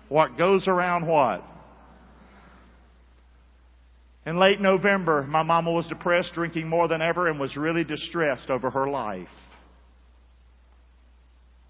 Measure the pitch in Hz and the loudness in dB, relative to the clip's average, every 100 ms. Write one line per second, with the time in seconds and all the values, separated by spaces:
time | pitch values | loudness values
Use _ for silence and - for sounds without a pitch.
0 | - 151 143 120 180 190 190 180 180 175 | -2 2 2 2 2 2 2 0 0 0
1 | 165 156 123 90 - - - - - - | 2 4 4 0 -8 -20 -20 -20 -20 -20
2 | - - - - - - - - - _ | -20 -20 -20 -20 -20 -20 -20 -20 -20 _
3 | _ _ _ _ _ _ _ _ _ _ | _ _ _ _ _ _ _ _ _ _
4 | _ _ 151 175 190 208 196 190 202 196 | _ _ -6 4 4 4 2 2 2 0
5 | 170 147 135 156 160 170 165 170 165 160 | 2 0 0 0 2 0 0 -2 -4 -6
6 | 180 175 180 - 170 165 160 170 165 160 | 0 0 0 -6 -6 -4 -2 0 0 0
7 | 165 170 175 147 135 143 156 165 156 151 | 0 0 0 -2 -4 -4 -2 -2 -2 -6
8 | - 170 151 123 - 127 127 135 135 139 | -6 -2 -2 -2 -4 -2 -2 -2 -2 -4
9 | 107 92 87 - - - - - _ _ | -6 -8 -12 -20 -20 -20 -20 -20 _ _
10 | _ _ _ _ _ _ _ _ _ _ | _ _ _ _ _ _ _ _ _ _
11 | _ _ _ _ _ _ _ | _ _ _ _ _ _ _